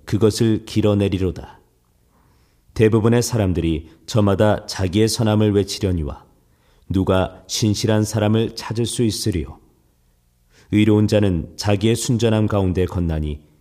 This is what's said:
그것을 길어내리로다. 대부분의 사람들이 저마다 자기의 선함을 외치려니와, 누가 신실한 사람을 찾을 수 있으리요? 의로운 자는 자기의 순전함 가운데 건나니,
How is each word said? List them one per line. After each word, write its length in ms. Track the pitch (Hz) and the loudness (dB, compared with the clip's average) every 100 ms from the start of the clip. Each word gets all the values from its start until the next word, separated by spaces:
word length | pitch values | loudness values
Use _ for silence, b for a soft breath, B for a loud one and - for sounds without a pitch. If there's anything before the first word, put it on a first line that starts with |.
그것을 600 | - 104 107 - 117 107 | -6 0 2 2 0 0
길어내리로다. 960 | - 107 104 101 98 92 92 - - - _ _ _ _ _ _ _ _ _ _ _ | -4 -2 0 2 0 -2 -4 -6 -14 -20 _ _ _ _ _ _ _ _ _ _ _
대부분의 480 | - 110 110 110 120 | 2 4 4 4 2
사람들이 680 | 117 117 95 87 82 78 B B - | 0 0 0 0 -2 -4 B B -4
저마다 600 | 117 101 98 107 101 - | 0 2 4 2 0 -4
자기의 420 | - 95 98 110 | -6 -2 2 0
선함을 440 | - 110 107 107 | 0 0 2 2
외치려니와, 720 | 101 95 - 95 87 71 - - _ _ _ _ _ - | 2 0 -2 -4 -2 -6 -10 -18 _ _ _ _ _ -4
누가 540 | 92 95 92 90 - - | -2 2 2 0 -6 -10
신실한 580 | - 107 101 107 107 | -2 -2 0 0 0
사람을 520 | 107 110 104 110 113 - | 0 0 0 0 -2 -6
찾을 300 | - 113 113 | -8 -6 -4
수 160 | - | -2
있으리요? 560 | 117 101 110 92 69 - _ _ _ _ _ _ _ _ b b b | -2 -2 -4 -4 -6 -12 _ _ _ _ _ _ _ _ b b b
의로운 360 | 104 107 104 104 | 2 4 4 4
자는 440 | 104 101 85 - - | 2 2 0 -6 -6
자기의 400 | 107 104 110 113 | -2 0 0 0
순전함 500 | - 117 113 107 107 | -2 0 0 0 0
가운데 380 | 101 95 90 | 0 0 0
건나니, 580 | 90 92 85 78 76 73 b b | -2 -2 -4 -2 -4 -8 b b